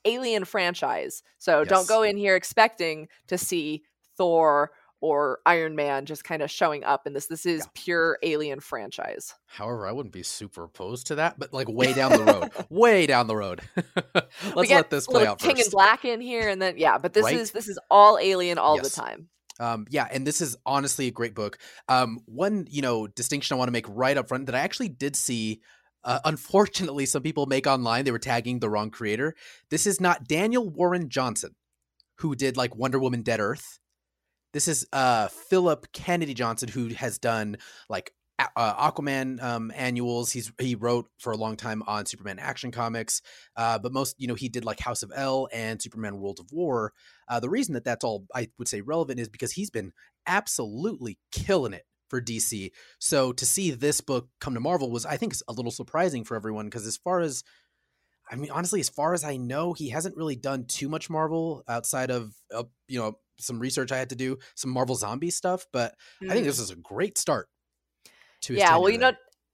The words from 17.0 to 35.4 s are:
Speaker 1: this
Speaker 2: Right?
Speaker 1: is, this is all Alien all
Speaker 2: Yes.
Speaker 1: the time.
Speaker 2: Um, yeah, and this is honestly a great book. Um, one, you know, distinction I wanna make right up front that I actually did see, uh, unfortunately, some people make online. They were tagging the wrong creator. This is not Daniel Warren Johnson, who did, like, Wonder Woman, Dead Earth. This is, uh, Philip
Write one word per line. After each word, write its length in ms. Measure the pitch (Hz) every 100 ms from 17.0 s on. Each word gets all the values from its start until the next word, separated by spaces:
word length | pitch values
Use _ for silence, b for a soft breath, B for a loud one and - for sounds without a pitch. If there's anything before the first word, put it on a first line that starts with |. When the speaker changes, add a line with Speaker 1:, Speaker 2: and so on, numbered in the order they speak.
| 180
Speaker 1:
this 120 | 208
Speaker 2:
Right? 120 | 214 240
Speaker 1:
is, 140 | 220
this 180 | 214 214
is 100 | 185 -
all 280 | 202 208 214
Alien 380 | 190 185 180 170
all 200 | 135 151
Speaker 2:
Yes. 180 | 135
Speaker 1:
the 60 | -
time. 260 | - - 165 _ _ -
Speaker 2:
Um, 260 | 120 113 107
yeah, 180 | 143 120
and 160 | 135 139
this 140 | 147
is 160 | 156 120
honestly 420 | - 139 139 - 127
a 40 |
great 240 | 110 117
book. 240 | 104 104 - B B -
Um, 340 | 127 120 117
one, 420 | - 113 196 214 165
you 100 | 143
know, 260 | 131 117 107
distinction 480 | - 120 143 - 131
I 20 |
wanna 140 | 123
make 140 | 120 113
right 260 | 104 127 143
up 120 | 117
front 180 | 127 131
that 80 |
I 60 | 127
actually 280 | 180 - 233
did 280 | 123 139 139
see, 440 | - 120 110 107 b b b _
uh, 160 | 120 131
unfortunately, 800 | 156 156 - 196 208 - 175 139
some 180 | 135 147
people 220 | 151 151
make 220 | 139 135 139
online. 400 | 135 120 117 139
They 40 |
were 80 | 117
tagging 420 | - 120 117 123
the 100 | 110
wrong 200 | 107 107
creator. 440 | - 107 107 147 B B B B
This 180 | 156 208
is 140 | 185
not 260 | 180 175 120
Daniel 400 | 151 214 247 214
Warren 440 | 151 175 180 156
Johnson, 440 | 135 127 107 - - _ _ _ _ _ _
who 140 | 160
did, 220 | 123 135 127
like, 180 | 123
Wonder 240 | 110 131 131
Woman, 220 | 135 120
Dead 180 | 117 110
Earth. 400 | 104 147 - - _ _ _ _ _ _ _
This 160 | 147 170
is, 180 | 147 -
uh, 340 | 135 127 117 101
Philip 640 | -